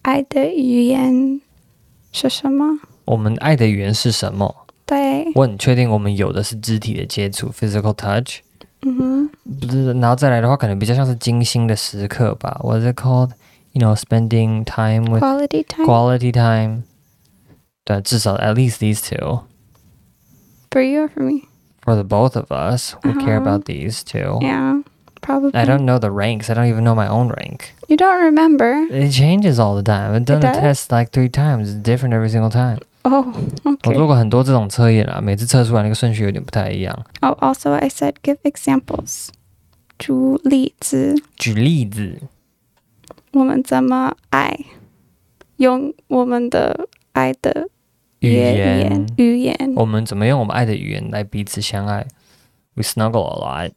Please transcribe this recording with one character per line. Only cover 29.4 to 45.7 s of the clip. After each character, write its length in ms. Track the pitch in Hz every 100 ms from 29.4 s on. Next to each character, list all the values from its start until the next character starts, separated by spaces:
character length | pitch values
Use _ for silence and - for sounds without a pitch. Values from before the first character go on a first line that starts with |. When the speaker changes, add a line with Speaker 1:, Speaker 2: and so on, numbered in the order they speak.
| 202 120
Speaker 2:
all 160 | 107 101
the 60 |
time. 320 | 101 101 104
I've 120 | 107 120
done 120 | 151
Speaker 1:
It 40 |
Speaker 2:
the 120 | 254
Speaker 1:
does? 60 | 277
Speaker 2:
test, 300 | 147 139 -
like, 200 | 120 117
three 180 | 135 127
times. 400 | 135 151 123 104
It's 120 | 104
different 320 | 107 123 127
every 160 | 113 110
single 220 | 113 110
time. 260 | 117 123 110 - _
Speaker 1:
Oh, 300 | 247 269 254 226 - 143
okay. 260 | 294 277 -
Speaker 2:
我 40 |
做 120 | 139 156
过 100 | 131
很 140 | 110
多 140 | 120
这 80 | 131
种 180 | 127 101
测 220 | - 117
验 160 | 110 87
啦， 120 | 90
每 160 | 101 101
次 100 | 120
测 160 | 131
出 100 | 117 117
来 60 |
那 80 | 104
个 60 | 110
顺 180 | 120
序 100 | 110
有 80 | 101
点 120 | 101
不 80 | -
太 180 | 110 98
一 100 | 98
样。 240 | 92 - - -
Speaker 1:
Oh, 140 | 262 -
also, 320 | 262 269 285
I 180 | 285 269
said 240 | - 285 -
give 160 | - 285
examples. 840 | 285 - - 269 - - - - - _ _ _ _ _ _ _
举 140 | - 262 262 269
例 300 | 262 269 262 _
子。 360 | - 269 277 294 - _
Speaker 2:
举 160 | 226 208
例 300 | 214 165 107
子。 340 | 107 98 - 139 _ _ _ _ _ _ _ _ - _
Speaker 1:
我 120 | 277
们 200 | 262 269
怎 200 | 262 262
么 320 | 262 254 262 - _
爱？ 280 | 135 - - - - - _ _ _ _ _ _ -
用 360 | 254